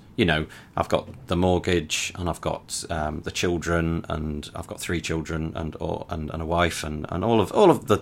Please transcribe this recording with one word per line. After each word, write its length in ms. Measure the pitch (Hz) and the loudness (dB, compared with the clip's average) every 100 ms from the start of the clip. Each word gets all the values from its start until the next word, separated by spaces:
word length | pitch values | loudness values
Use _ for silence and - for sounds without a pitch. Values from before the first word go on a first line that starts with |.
| - - | -8 0
you 80 | |
know, 220 | 92 78 78 - - - | 2 2 0 -8 -6 -4
I've 120 | - | 0
got 380 | - - - - | 0 -2 -12 -2
the 80 | 87 | 2
mortgage 720 | 92 87 87 87 78 - - - | 4 2 2 0 0 -4 -4 -4
and 120 | 87 | -4
I've 120 | 80 | -4
got, 440 | - - - - - | -4 -6 -6 -10 -6
um, 300 | 82 78 80 | -4 -2 -4
the 80 | 80 | -6
children 760 | - 92 85 80 85 82 82 - | -2 0 0 2 2 2 0 -2
and 420 | 80 78 73 - | -4 -4 -4 -8
I've 120 | - 82 | -10 -10
got 140 | - | -10
three 200 | - 85 | -4 -4
children 520 | - 80 78 82 80 | -2 -4 -2 -4 -4
and, 220 | 80 78 80 | -4 -6 -6
or, 280 | 85 82 - | -6 -6 -6
and, 220 | 85 76 | -6 -6
and 120 | 80 | -6
a 40 | 80 | 0
wife 360 | 85 85 - | 2 2 0
and, 240 | 78 76 - | -6 -6 -4
and 120 | 87 | -2
all 180 | 104 113 | 2 4
of, 120 | 95 | 4
all 180 | - 196 | 6 8
of 160 | 147 - | 6 4
the 120 | 101 | 2